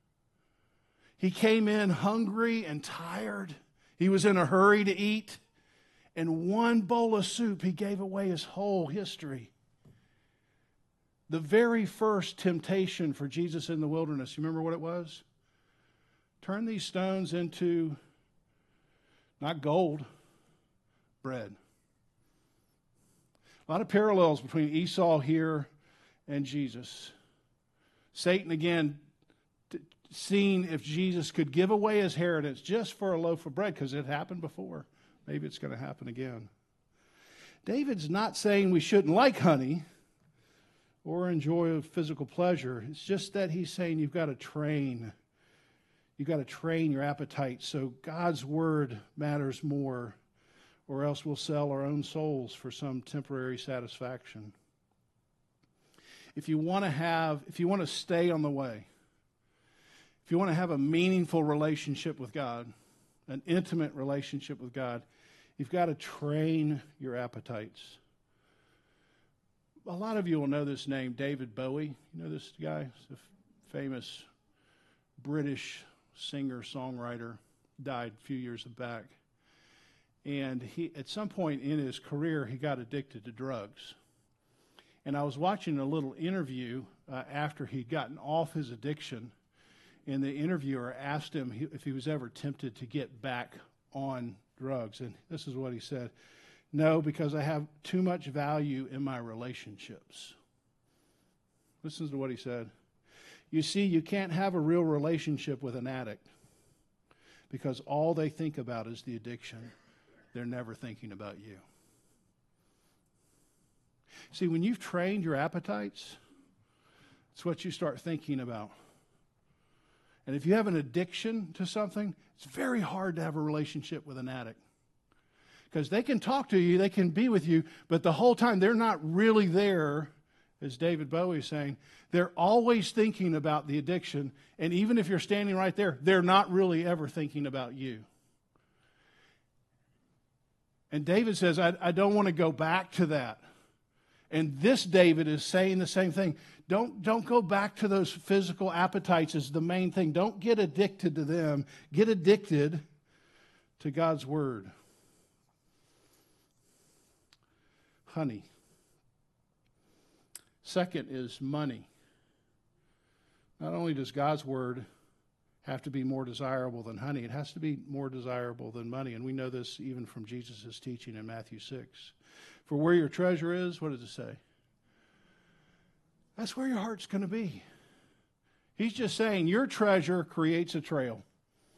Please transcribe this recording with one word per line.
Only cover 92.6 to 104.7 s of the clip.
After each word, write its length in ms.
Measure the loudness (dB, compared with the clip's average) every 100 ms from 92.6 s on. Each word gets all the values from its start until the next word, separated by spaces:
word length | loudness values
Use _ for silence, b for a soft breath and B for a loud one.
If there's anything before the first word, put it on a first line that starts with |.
| -10 -12
to 100 | -8
get 360 | -6 -8 -8
back 340 | -6 -6 -8 -14 -20 _ _
on 420 | -8 -6 -6 -8 -12 _ -12
drugs. 420 | -6 -6 -6 -10
And 160 | -12 -14 -14
this 160 | -12 -8
is 80 | -8
what 160 | -6
he 80 | -8
said, 320 | -8 -8 -8 b b b b b b
"No, 280 | 4 6 6
because 320 | 2 0 -2
I 80 | 0
have 240 | 0 -2 -4 _
too 200 | -4 0
much 240 | 2 0 -4
value 600 | -4 0 0 0 -2 -4
in 100 | -4
my 160 | -4 -4
relationships." 1160 | -8 -8 -10 -10 -14 -16 -16 -18 _ -20 -20 -20 _ _ _ _ _ _ _ _ _ _ _ _ _ _
Listen 280 | -12 -8 -6
to 80 | -4
what 120 | -4
he 60 | -6
said. 340 | -6 -8 -8 -16 _ _ B B B B B
"You 100 | -2
see, 240 | 0 2 2
you 160 | 2
can't 320 | 2 -2 -2
have 220 | 0 0 2
a 40 |
real 240 | 4